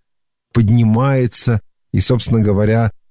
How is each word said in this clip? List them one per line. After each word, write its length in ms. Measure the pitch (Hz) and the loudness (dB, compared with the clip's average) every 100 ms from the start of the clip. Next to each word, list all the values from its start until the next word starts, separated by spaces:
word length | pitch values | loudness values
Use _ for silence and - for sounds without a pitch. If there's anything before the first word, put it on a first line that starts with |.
| _ _ _ _ _ | _ _ _ _ _
поднимается, 1080 | - 104 120 110 110 135 135 123 - - 110 - _ _ | -2 2 2 2 2 0 0 -2 -2 -2 -4 -6 _ _
и, 80 | 98 | -4
собственно 400 | - 123 - 113 | -2 -2 0 0
говоря, 500 | 104 101 107 113 113 - _ | 0 0 0 0 -2 -6 _